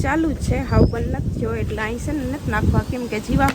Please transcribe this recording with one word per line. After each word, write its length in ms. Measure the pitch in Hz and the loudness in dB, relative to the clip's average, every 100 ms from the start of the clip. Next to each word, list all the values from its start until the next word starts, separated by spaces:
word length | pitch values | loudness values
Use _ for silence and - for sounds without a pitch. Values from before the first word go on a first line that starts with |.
ચાલુ 260 | 269 320 320 | 0 0 0
જ 60 | 240 - | 0 0
છે, 120 | 254 262 | -2 2
હાવ 140 | 220 - | 4 4
બંધ 240 | 233 233 202 | 4 -2 -2
નથી 180 | - - | -2 -2
થયો. 140 | 226 226 | -2 -2
એટલે 180 | 214 208 214 | -4 -4 -4
અહીં 140 | 240 285 | -4 -4
છે 60 | 294 | -4
ને 60 | 254 | -4
નથી 220 | 294 262 214 | -4 -2 0
નાખવા, 280 | 226 233 220 | 2 2 0
કેમ 120 | 247 233 | -4 -4
કે 80 | 214 233 | -4 0
જીવા 220 | 269 269 | 2 2